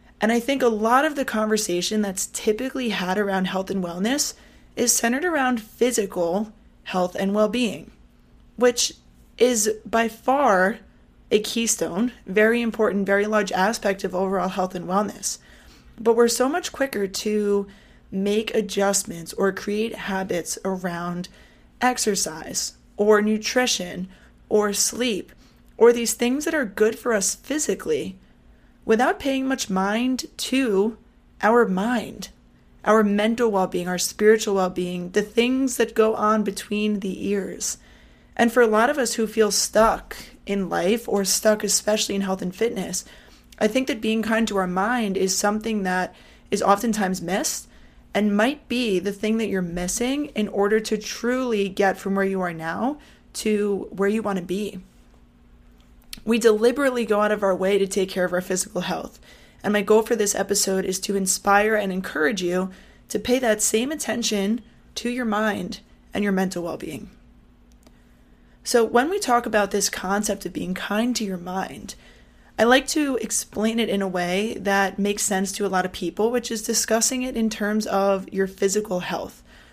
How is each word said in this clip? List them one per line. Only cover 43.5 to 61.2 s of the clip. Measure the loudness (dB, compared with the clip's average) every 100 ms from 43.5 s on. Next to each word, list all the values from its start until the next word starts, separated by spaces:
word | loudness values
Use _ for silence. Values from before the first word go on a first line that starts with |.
| -2
I | 0
think | 0 -2
that | -2
being | -2 0
kind | 0 0 2
to | 0
our | 0
mind | 0 0 0 0 0
is | 0 0
something | 0 0 -2 -2
that | -2 -2 -4 -8 -20 -16 -4
is | 0
oftentimes | 4 4 2 0 0 -2
missed | -2 -2 -2 -6 -12 -20 -20 -20 -4
and | 0 2 2
might | 2 0 -4
be | -2 0 0
the | -2
thing | -4 -2 0
that | 0
you're | -2
missing | -2 -4 -4 -2 -2 -2 -4 -4
in | -2
order | 0 2 2
to | 0 -4
truly | -4 -6 -2 0 0 0 -2
get | 2 0 0
from | -2
where | 0 0
you | -2
are | -4
now | -6 -6 -2 -4 -4 -12 -20 -16
to | -6 -2 0 0 -2 -4
where | -2 0
you | 0
want | -2 -4
to |
be. | -4 -6 -6 -10 -18 -20 -20 -20 -20 _ -20 -20 -20 -20 -20 -20 -20 -10 -2
We | 4
deliberately | 4 6 4 2 0 0 0
go | 0
out | 2
of | 0
our | 0 2
way | 2 2
to | 0
take | -2 -2
care | -2 -2
of |
our | -2
physical | -2 -4 -4 -6
health. | -6 -6 -8 -18 -20 -20 -20 -8
And | -2
my | 0
goal | 4 4
for | 4 0
this | 0 0
episode | 0 0 0 0
is | -2 -4
to | -2
inspire | -2